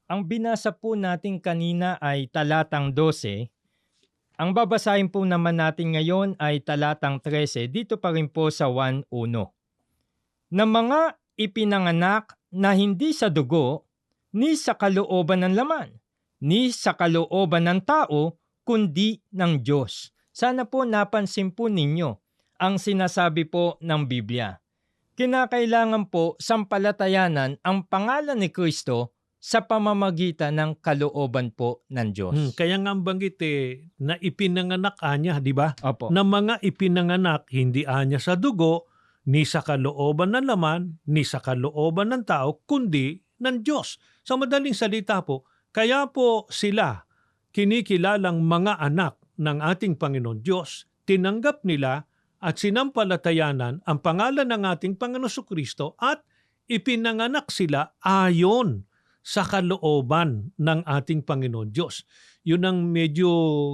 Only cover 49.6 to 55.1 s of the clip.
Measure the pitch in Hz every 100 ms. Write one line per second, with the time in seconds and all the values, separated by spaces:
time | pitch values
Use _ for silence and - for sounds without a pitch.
49.6 | 156 185 202 143 147 135 117 110 135 185
50.6 | 156 - - _ - 190 185 220 294 285
51.6 | 190 147 135 139 - _ _ _ 175 -
52.6 | 202 220 277 233 196 175 175 160 151 135
53.6 | 120 151 - 147 170 175 240 277 254 226
54.6 | 190 170 190 190 247